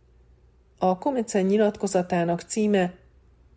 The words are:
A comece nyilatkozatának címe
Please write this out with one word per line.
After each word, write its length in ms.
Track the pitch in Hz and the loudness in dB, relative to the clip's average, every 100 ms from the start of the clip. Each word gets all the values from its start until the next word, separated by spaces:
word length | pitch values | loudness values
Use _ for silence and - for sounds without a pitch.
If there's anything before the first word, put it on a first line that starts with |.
| _ _ _ _ _ _ _ _ | _ _ _ _ _ _ _ _
A 200 | 185 180 | 0 0
comece 440 | 294 254 220 208 | -2 -2 -2 0
nyilatkozatának 1000 | 190 208 214 214 202 185 175 180 170 170 | 2 2 2 0 -2 -2 0 0 0 -2
címe 540 | - 220 208 202 180 - _ _ _ _ _ | -4 -2 2 2 0 -4 _ _ _ _ _